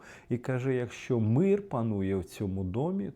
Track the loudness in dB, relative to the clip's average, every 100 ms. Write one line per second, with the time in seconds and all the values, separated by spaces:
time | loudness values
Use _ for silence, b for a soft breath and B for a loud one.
0 | B B B -4 -2 -2 0 0 -2 -6
1 | 0 2 4 4 4 4 0 -2 0 0
2 | 2 0 -2 -4 -4 -2 -2 -2 -2 -2
3 | -4